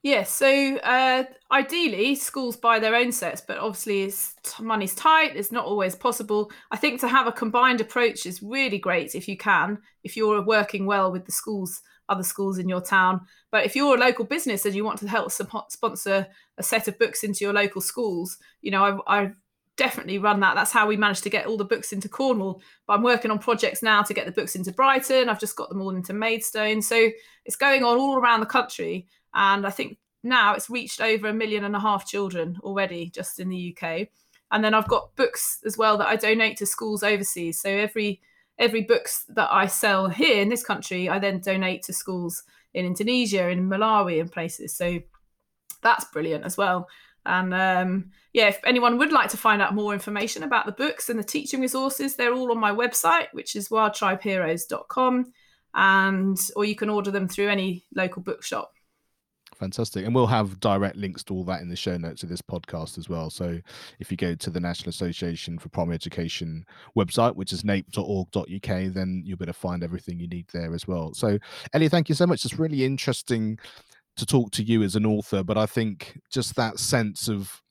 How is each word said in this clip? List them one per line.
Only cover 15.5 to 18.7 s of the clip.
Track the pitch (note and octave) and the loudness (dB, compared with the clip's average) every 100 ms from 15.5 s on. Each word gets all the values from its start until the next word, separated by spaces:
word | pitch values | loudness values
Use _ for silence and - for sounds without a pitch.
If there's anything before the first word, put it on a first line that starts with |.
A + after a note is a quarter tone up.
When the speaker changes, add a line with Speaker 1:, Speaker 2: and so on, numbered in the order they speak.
| G#3 - | -8 -10
Speaker 1:
sponsor | - A3+ - G3 G3 F#3+ _ _ - | -4 -4 -4 0 0 0 _ _ -8
a | |
set | G3 A3+ A3 | -2 0 -2
of | G3+ | 0
books | A3 - | -2 0
into | G#3+ G3+ | -4 -2
your | G3+ | 0
local | G3+ G3+ F#3+ | 2 0 -2
schools, | - - A3+ F3 F#3 - _ _ | -6 -4 -4 -4 -6 -10 _ _
you | G3+ | -2